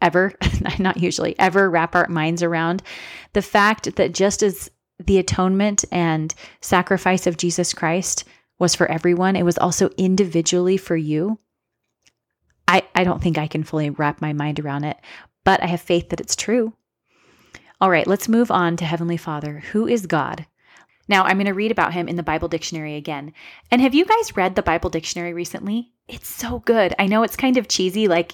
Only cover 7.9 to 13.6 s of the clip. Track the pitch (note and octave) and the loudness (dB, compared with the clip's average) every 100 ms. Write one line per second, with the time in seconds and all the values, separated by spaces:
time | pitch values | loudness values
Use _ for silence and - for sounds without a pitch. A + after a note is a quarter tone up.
7.9 | E3+ F#3 - - _ _ - F3 - E3+ | -2 -2 -6 -8 _ _ -2 0 2 0
8.9 | D#3+ F3 F3 F#3 F#3+ F3 E3 F3+ E3 G3 | 2 2 2 2 2 2 2 0 2 0
9.9 | - F#3 F#3 G3 E3 E3 F3+ F3+ F#3+ - | 0 2 2 2 0 0 0 2 0 0
10.9 | E3 D3+ D3+ F#3 A3 _ _ _ _ _ | -2 0 -2 -2 -4 _ _ _ _ _
11.9 | _ _ _ _ _ _ _ - F3+ - | _ _ _ _ _ _ _ 2 2 2
12.9 | - F3+ - F3+ D#3 D3+ E3 | 0 0 0 0 -2 -2 -4